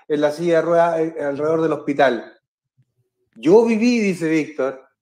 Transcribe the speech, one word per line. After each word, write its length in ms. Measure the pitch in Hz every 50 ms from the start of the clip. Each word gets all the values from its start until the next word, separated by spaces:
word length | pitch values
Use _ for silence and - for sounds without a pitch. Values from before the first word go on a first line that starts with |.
| _ -
en 140 | 151 147
la 100 | 147 147
silla 240 | 147 156 170 170 165
de 60 | 160 156
ruedas, 360 | 165 175 170 170 170 165 165
eh, 160 | 160 160 160 - 143
alrededor 380 | 143 143 135 147 156 160 165
del 100 | 160 160 151
hospital?". 600 | 139 - - 139 143 143 131 123 110 - - - _ _ _ _ _ _ _ _ _ _ _ _ _ _ _ _ _ _ _ _
"Yo 280 | - 110 147 185 226 233
viví", 360 | 233 226 208 226 247 247 233
dice 280 | 214 196 180 143 165 156
Víctor, 580 | 160 160 147 - - - 131 135 135 - - _ _ _